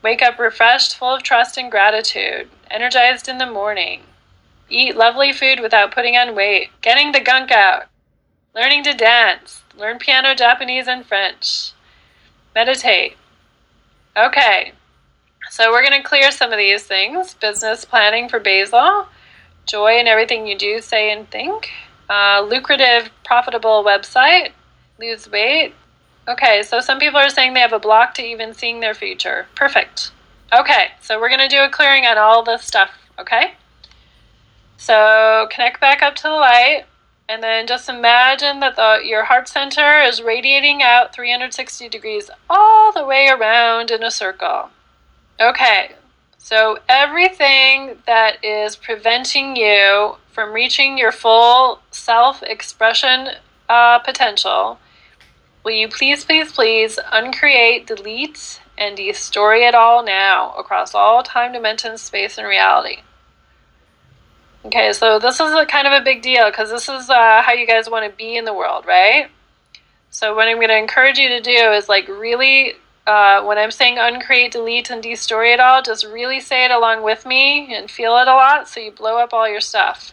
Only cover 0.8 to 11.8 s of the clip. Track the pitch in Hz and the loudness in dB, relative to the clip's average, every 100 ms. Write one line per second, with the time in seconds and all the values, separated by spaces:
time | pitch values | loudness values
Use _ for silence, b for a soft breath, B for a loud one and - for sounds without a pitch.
0.8 | - - 254 262 - 247 247 - 247 214 | -2 -4 -6 -4 -2 0 0 -6 -6 0
1.8 | 202 214 226 - 190 - - _ _ 214 | 2 0 -6 -6 -6 -8 -12 _ _ -8
2.8 | 240 247 240 247 - 254 247 214 208 202 | -2 2 2 0 -8 -8 -8 -6 -6 -6
3.8 | 170 - _ _ _ _ _ _ _ 240 | -8 -10 _ _ _ _ _ _ _ -2
4.8 | 254 220 226 240 277 269 262 262 220 220 | -2 2 2 2 -2 0 -2 0 0 0
5.8 | 202 - 240 247 247 208 202 196 - _ | 0 -2 -2 0 0 -2 -2 -2 -4 _
6.8 | 226 254 294 277 247 254 262 233 196 - | 0 0 2 0 0 -2 2 2 4 0
7.8 | - _ _ _ _ _ _ 220 254 285 | -8 _ _ _ _ _ _ -4 -2 0
8.8 | 285 262 226 240 220 175 - - _ _ | -2 0 2 4 2 -2 -10 -20 _ _
9.8 | 208 240 - 262 269 262 240 240 254 254 | -12 -8 -2 0 0 2 2 2 -2 -8
10.8 | 254 254 247 196 190 - - - - _ | -6 -8 -6 -4 -4 -8 -10 -8 -12 _